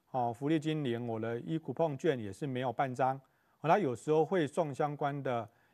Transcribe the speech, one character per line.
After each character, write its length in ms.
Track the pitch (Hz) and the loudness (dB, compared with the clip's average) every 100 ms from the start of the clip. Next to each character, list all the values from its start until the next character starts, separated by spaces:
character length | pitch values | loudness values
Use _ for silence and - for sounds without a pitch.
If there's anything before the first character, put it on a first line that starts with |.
| _ | _
哦， 240 | 131 120 113 | -2 -2 -2
福 120 | 143 | 0
利 100 | 160 | 2
金 240 | 156 156 | 2 -2
零， 240 | 135 117 120 | 0 -2 -2
我 140 | 113 | -4
的 180 | 113 120 | -2 -4
E 160 | - 160 | -4 -6
coupon 400 | - 120 165 139 | -4 -2 0 2
券 220 | 170 131 | 0 0
也 140 | 104 | -4
是 140 | 95 147 | -6 -4
没 140 | 127 | -2
有 120 | 131 | -2
半 200 | - 139 | -2 -2
张。 240 | 123 131 135 - _ _ _ | 0 0 -2 -10 _ _ _
哦， 80 | 151 | 2
它 100 | 196 | 4
有 160 | 151 | 4
时 160 | 117 147 | -2 2
候 140 | 156 | 4
会 200 | 151 190 | 4 2
送 300 | 143 - 156 | 2 0 -2
相 220 | 131 151 143 | 0 -2 0
关 260 | 143 143 | -2 -2
的 260 | 135 120 107 _ _ | -2 -2 -4 _ _